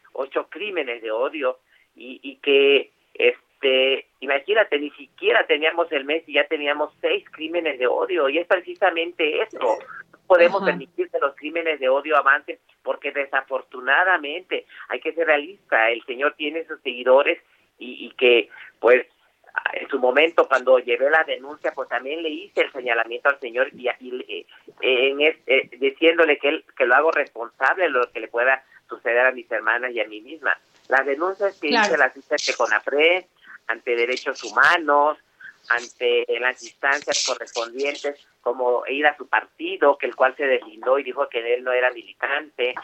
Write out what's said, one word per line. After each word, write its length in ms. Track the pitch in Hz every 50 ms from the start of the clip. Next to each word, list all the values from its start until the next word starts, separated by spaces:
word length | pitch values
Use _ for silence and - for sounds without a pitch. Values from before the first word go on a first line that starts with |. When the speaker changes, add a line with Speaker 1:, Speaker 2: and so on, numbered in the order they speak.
| _ _ -
Speaker 1:
ocho 340 | - 139 135 - 156 139 -
crímenes 520 | - 156 202 214 190 170 143 123 120 117
de 80 | 110 113
odio 500 | 110 113 131 147 147 156 135 127 127 - _ _ _ _ _ _ _
y, 240 | - 120 127 131 -
y 140 | - 139 135 -
que, 540 | - 143 139 139 139 139 139 - - - _ _ _ _ -
este, 920 | - - 123 120 - _ _ _ _ - 135 131 131 131 131 135 - - _ _ _
imagínate, 580 | - 139 139 139 - - 208 226 202 - 147 143
ni 140 | 147 147
siquiera 560 | - - 139 - _ - 175 202 226 220 180 -
teníamos 420 | 160 147 156 160 165 170 170 165 160
el 100 | 139 135
mes 240 | 143 156 165 - -
y 60 | 143
ya 120 | 143 147 -
teníamos 460 | 160 147 147 143 147 147 151 147 - _
seis 240 | - 160 180 202 - -
crímenes 480 | - - 156 160 170 175 165 156 135 123
de 80 | 127 123
odio, 400 | - 147 170 165 185 165 143 135
y 100 | 139 165
es 80 | 175
precisamente 960 | - 196 180 175 180 175 - 208 180 170 165 170 175 175 - 165 151 156 -
eso. 160 | 220 - - -
No 200 | - - - - - - - - - _ _ _ _ -
podemos 340 | 185 170 170 175 190 196
Speaker 2:
Ajá. 100 | 196 180
Speaker 1:
permitir 380 | 139 - - - _ - 185 -
que 80 | - 165
los 160 | 156 135 - -
crímenes 420 | 147 151 160 170 165 165 151 135
de 80 | 131 127
odio 300 | 135 139 143 156 151 143
avancen, 420 | 131 135 139 147 - - 160 - _ _ _ _ -
porque 300 | 131 135 - - 143 139
desafortunadamente, 1500 | 143 139 139 - 135 127 - 135 127 - _ - 127 123 131 139 160 185 190 185 165 147 143 151 180 185 - 151 123 - _ - - - -
hay 100 | 110 -
que 140 | - 160 156
ser 140 | 165 165 156
realista, 640 | 151 147 147 175 202 - _ - 143 113 110 113
el 140 | 117 117 -
señor 300 | - 123 123 143 147 -
tiene 320 | - 151 147 156 165 160
sus 160 | 165 156 -
seguidores 600 | - 135 123 123 127 165 - - - 165 170 - _ _ _ _ _ _ _ -
y, 280 | 117 123 123 71 107 120
y 40 | -
que, 340 | - 123 123 120 117 - - - - - - - _
pues, 260 | - 117 127 123 - - _ _ _ _ _ _ _ _ - - - -
en 160 | - - - -
su 100 | 139 131
momento, 480 | 127 123 127 143 156 170 170 - - -
cuando 280 | 135 123 123 127 131 123
llevé 300 | 123 123 120 117 131 143
la 140 | 156 160 156
denuncia, 480 | 143 131 123 127 139 151 147 - 160 151
pues 140 | 139 127 -
también 340 | 127 117 123 135 151 165
le 80 | 165 156
hice 340 | 151 165 202 202 - 185 156
el 80 | - -
señalamiento 560 | 131 127 123 117 113 113 113 120 120 - 143
al 100 | 139 -
señor 300 | 135 120 113 123 131 143 -
y, 140 | 127 123 120 113 -
y, 220 | 127 123 123 131 - - 101
eh, 120 | 87 - _ - - _ - - -
en 400 | - 117 131 123 131 139 139 143
es-, 160 | 147 156 156 - _ -
eh, 220 | 131 135 - - - 123
diciéndole 600 | 135 135 135 - 165 165 165 170 170 156 143 135
que 120 | - 143
él, 160 | 156 160 - _ _ -
que 80 | 135
lo 100 | 120 123
hago 160 | 139 151 165
responsable 720 | 156 151 135 - - 110 117 107 _ - 131 135 151 190 180
de 60 | 160
lo 200 | 131 127 120 -
que 80 | - 117
le 80 | 113 110
pueda 380 | - 117 120 131 135 - - _ _ - _ -
suceder 380 | 120 - - 123 117 120 127
a 60 | 131
mis 180 | 127 123 113 -
hermanas 420 | 117 107 110 110 113 120 123 127 120
y 80 | 113
a 60 | 107 110
mí 120 | 107 107
misma. 380 | 110 131 160 151 - 98 - - _ _ _ _ _ -
Las 160 | - 135 135
denuncias 520 | 143 139 151 170 190 190 - 202 196 - _
que 80 | - 147
Speaker 2:
Claro. 180 | 240 226 214 202
Speaker 1:
hice 100 | 165 147
las 200 | 139 127 - 135
hice 160 | - - 151
ante 240 | 147 - - 127 -
conapred, 640 | 120 - 107 107 - - 135 147 156 165 175 185 175 _ _ _ _ - - - _ -
ante 280 | 113 113 - 127 120
Derechos 480 | 117 117 117 127 127 - 143 127 - -
Humanos, 720 | 110 101 120 135 151 170 175 160 147 147 143 143 151 147 - _ _ _ _ - - - _ _ -
ante 560 | 117 120 120 120 - - 127 120 120 120 117 - 120 117
las 200 | 123 127 123 -
instancias 640 | - - - _ - 139 143 143 143 156 139 - -
correspondientes, 1000 | 135 123 117 117 - - 120 117 117 117 131 139 143 147 151 - 143 143 - _ _ _ _
como 440 | - 123 120 127 123 123 123 117 - 117
ir 200 | 131 139 151 151
a 80 | 147
su 140 | - 131 -
partido, 680 | - 110 - - _ - 160 180 190 175 156 143 143 -
que 100 | - 123
el 80 | 117
cual 200 | - 135 131 131
se 100 | - 147
deslindó 540 | 135 127 120 - 113 110 110 110 123 131 143
y 40 | 127
dijo 260 | 123 123 139 139 135
que 240 | - 120 113 117 120
él 100 | 123 127
no 80 | 127
era 180 | 127 127 123 127
militante, 840 | 120 117 104 - - _ - 131 143 147 156 147 - - 123 123 123 -